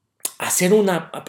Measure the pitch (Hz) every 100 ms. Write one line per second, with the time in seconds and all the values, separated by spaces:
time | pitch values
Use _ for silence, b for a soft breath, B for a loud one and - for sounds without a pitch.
0 | _ _ - - - - 180 214 196 170
1 | - -